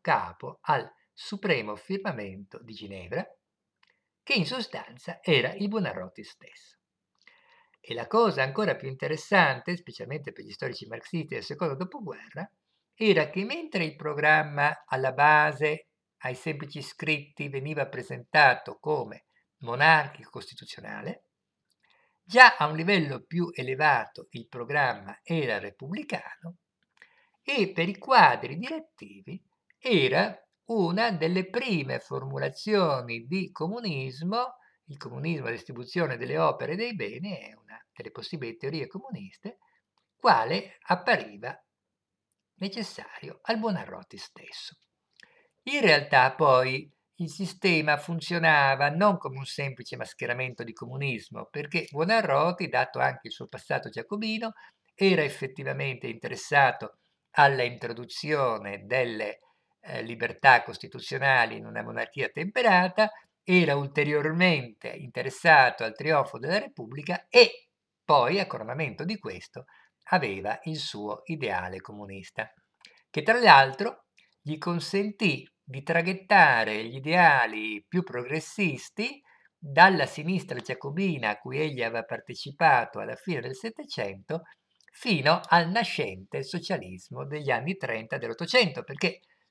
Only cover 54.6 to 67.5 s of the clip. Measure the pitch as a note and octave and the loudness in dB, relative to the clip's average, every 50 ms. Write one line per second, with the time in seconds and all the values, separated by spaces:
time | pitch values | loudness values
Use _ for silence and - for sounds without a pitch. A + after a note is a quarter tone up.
54.6 | - - _ _ _ _ _ - G3 G3 F3+ D#3 D3+ C#3 C#3+ - C#3 C3+ - - | -20 -20 _ _ _ _ _ 2 2 4 4 4 0 -2 -4 -8 -10 -10 -10 -10
55.6 | C3+ C3+ C3+ C#3 C#3 C3+ B2 - - A#2+ A2+ - - B2 B2+ - - - D3+ C#3+ | -10 -8 -6 -6 -6 -6 -6 -8 -10 -12 -12 -10 -10 -12 -10 -10 -8 2 4 6
56.6 | C#3 B2+ A#2+ - A2 G#2 _ _ _ _ _ _ _ _ - - C#3+ C#3 C#3 B2+ | 6 6 4 0 -10 -14 _ _ _ _ _ _ _ _ 4 6 6 6 6 2
57.6 | B2 B2 B2 - - A#2 A#2 A#2+ B2 - - - - D3 D3+ C#3+ C3+ B2 A2+ G#2+ | -2 -4 -4 -8 -10 -10 -10 -10 -12 -14 -14 -10 -4 -2 0 0 0 0 0 -2
58.6 | G2+ G2+ G2+ G2+ G2 G2+ B2 C3 B2+ A#2+ A2 G#2+ G#2+ G#2 - _ _ _ _ _ | -6 -10 -10 -10 -8 -4 -2 -2 0 -2 -4 -6 -6 -8 -8 _ _ _ _ _
59.6 | _ _ _ _ _ F3+ C3+ B2 A2+ A2+ A#2 A2+ A#2 A#2 - - - C3+ B2+ A#2+ | _ _ _ _ _ -12 -10 -10 -10 -10 -8 -8 -8 -8 -6 4 8 8 8 8
60.6 | - - G#2+ - - - - B2 - - C#3 B2+ C3+ C#3 C3 B2+ A#2 A2+ A2 A2 | 6 0 -12 -14 -16 -16 -16 -14 -12 -8 -6 -2 2 4 4 4 4 2 -2 -10
61.6 | A2 A2 A2 A2+ A2+ A2+ A2+ A2+ A2+ - - C#3 B2 - - D3 E3 G3 - C4 | -14 -12 -10 -10 -10 -8 -8 -8 -8 -8 -6 -6 -6 -6 -4 -6 -8 -6 -4 0
62.6 | A#3+ A3 F#3+ F3+ F3+ F#3 - - E3 - - - _ _ _ _ - - F3+ F3+ | 2 4 4 4 4 2 2 0 0 0 0 -8 _ _ _ _ -2 4 4 4
63.6 | E3+ D3 C#3 C#3 C#3 C#3 - D3 D3 D3 D3 D3+ D3 D#3 D#3+ E3+ F3+ F3+ E3 C#3 | 6 4 2 0 -2 -4 -2 -2 0 2 0 0 0 0 2 4 4 4 4 2
64.6 | B2 A#2 G#2+ _ - A#2 - - D3 A#2+ - B2 B2 B2 - - - E3+ D#3 C#3+ | -2 -8 -14 _ -14 -14 -14 -12 -14 -12 -8 -8 -8 -8 -8 0 6 8 10 10
65.6 | C3 A#2+ - - A2+ A2+ A2 - C#3+ D#3 D#3 C#3+ B2+ - - A#2+ A#2+ D3+ F#3 G#3+ | 10 8 4 0 -6 -6 -6 -4 0 2 2 2 2 0 -6 -10 -4 -2 -2 -2
66.6 | G3 - _ - A#2+ G#2+ B2+ D3 C#3+ F3+ F3+ - - _ - A#3+ A#3 - | -2 -4 _ -14 -16 -14 -12 -12 -8 -8 -8 -8 -6 _ 8 8 8 8